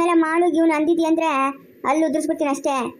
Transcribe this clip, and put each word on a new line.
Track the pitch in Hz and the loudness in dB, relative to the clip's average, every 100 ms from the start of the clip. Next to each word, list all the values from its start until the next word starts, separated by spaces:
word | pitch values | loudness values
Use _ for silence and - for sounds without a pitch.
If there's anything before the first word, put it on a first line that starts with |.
ಮೇಲೆ | 339 339 311 | 4 2 2
ಮಾನು | 330 349 311 | 2 2 2
ಗೀನು | 330 302 | 2 2
ಅಂದಿದ್ಯ | 311 339 320 | 0 0 0
ಅಂದ್ರೆ | 320 320 277 269 277 - - - | 0 0 0 -2 -4 -16 -8 -2
ಅಲ್ಲಿ | 311 320 | 0 0
ಉದುರಿಸ್ಬಿಡ್ತೀನಿ | 302 302 - 294 277 | -2 -2 -2 -2 -2
ಅಷ್ಟೇ. | 294 269 226 | -2 -4 -6